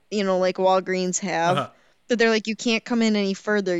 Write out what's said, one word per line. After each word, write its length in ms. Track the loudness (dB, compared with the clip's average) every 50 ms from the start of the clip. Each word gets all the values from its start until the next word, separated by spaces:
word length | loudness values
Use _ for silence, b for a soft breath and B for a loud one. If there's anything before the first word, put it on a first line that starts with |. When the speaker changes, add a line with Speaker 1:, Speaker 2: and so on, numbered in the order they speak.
| _ _
Speaker 1:
you 120 | -4 -2 0
know, 140 | 0 0
like 200 | 2 0 0 0
Walgreens 600 | 2 2 4 4 2 2 0 -2 -2 -2 -2 -4 -4
have. 360 | -4 -4 -2 0 0 2 0
Speaker 2:
Uh-huh. 120 | 0 -2 -6 b b b b b b _
Speaker 1:
But 120 | -4 0 2
they're 100 | 2 2
like, 160 | 2 0 -2
"You 100 | -4 -8
can't 300 | -4 -2 -2 -2 -2 -2
come 160 | -2 0 0
in 140 | 2 2 2
any 180 | 2 0 -2 -4
further. 460 | -4 -2 -2 -2 0 0 0 -2